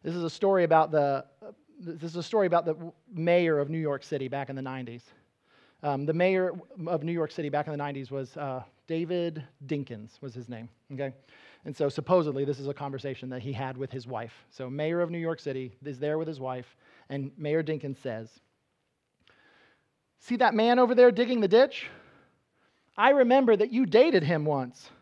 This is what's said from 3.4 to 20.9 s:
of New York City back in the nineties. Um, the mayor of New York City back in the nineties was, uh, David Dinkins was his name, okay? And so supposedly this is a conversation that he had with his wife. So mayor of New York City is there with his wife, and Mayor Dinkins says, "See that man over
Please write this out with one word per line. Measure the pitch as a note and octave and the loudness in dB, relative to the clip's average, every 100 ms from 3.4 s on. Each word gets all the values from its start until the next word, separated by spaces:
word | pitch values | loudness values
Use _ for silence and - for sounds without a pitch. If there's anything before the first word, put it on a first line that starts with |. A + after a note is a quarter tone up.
| E3+ D3+ | 4 2
of | C#3+ | 0
New | D#3+ | -2
York | D#3 C#3 | -2 -4
City | - C#3+ C3 | -6 -6 -4
back | C#3 C3+ | -6 -8
in | C3+ | -8
the | |
nineties. | C3+ C3 B2 A#2+ _ _ _ _ _ _ _ _ | -8 -8 -10 -14 _ _ _ _ _ _ _ _
Um, | D3 C#3 | -4 -2
the | D3 | 0
mayor | D#3+ F#3 F#3 F#3 F3 - F#3+ D#3+ | 2 4 4 0 -4 -14 -12 -4
of | E3 | -2
New | D#3+ | -2
York | E3+ D#3 | -2 -4
City | - D3 | -4 -4
back | D3 D3+ | -2 -4
in | |
the | D3 | -6
nineties | C#3+ C#3 B2+ | -6 -8 -8
was, | C#3 B2+ D#3+ | -8 -8 -10
uh, | C#3+ B2+ - _ _ | -8 -8 -12 _ _
David | E3 E3+ F3+ E3+ D#3 C3 _ C3+ | -6 -2 -2 -2 -6 -14 _ -6
Dinkins | D3 C3+ A2 G#2+ _ | -6 -6 -12 -14 _
was | C3+ | -14
his | A#2 A#2+ | -14 -12
name, | A2+ A#2+ _ _ | -14 -14 _ _
okay? | C3+ C#3 C3 _ - - _ | -10 -10 -10 _ -20 -20 _
And | D#3 C3+ | -14 -2
so | C#3+ | -2
supposedly | D3 C#3+ F3+ D3+ C3+ | -2 2 2 2 -2
this | C#3 C3 | -2 -2
is | C#3 | -6
a | |
conversation | C#3 C#3+ C3+ C#3 C3 B2+ | -8 -8 -8 -10 -10 -10
that | B2+ | -10
he | A#2+ | -8
had | B2+ C3 B2+ | -6 -6 -8
with | C3+ | -10
his | C3 A#2 | -10 -10
wife. | A#2 A2+ - _ | -10 -10 -16 _
So | - B2+ | -14 -10
mayor | C#3 D#3 E3+ | -4 -2 -2
of | F3 | -2
New | E3+ | -2
York | E3 D#3+ | -6 -6
City | D3 C3 B2+ - | -6 -8 -10 -12
is | C#3 B2+ | -14 -6
there | D3 D#3 | -4 -4
with | D#3+ | -4
his | D3 | -8
wife, | C3 B2+ A#2 _ _ _ _ | -8 -10 -12 _ _ _ _
and | C#3 C#3 - | -8 -8 -8
Mayor | D3 D#3+ | -2 0
Dinkins | D#3 D#3 C#3+ C3 | 0 -6 -6 -8
says, | C3 A2+ A2+ _ _ _ _ _ _ _ _ _ _ _ _ _ _ _ _ _ _ _ | -8 -8 -12 _ _ _ _ _ _ _ _ _ _ _ _ _ _ _ _ _ _ _
"See | - A#3+ | -8 2
that | A#3 | 2
man | A3 A3+ A#3+ | 4 4 6
over | A#3+ | 6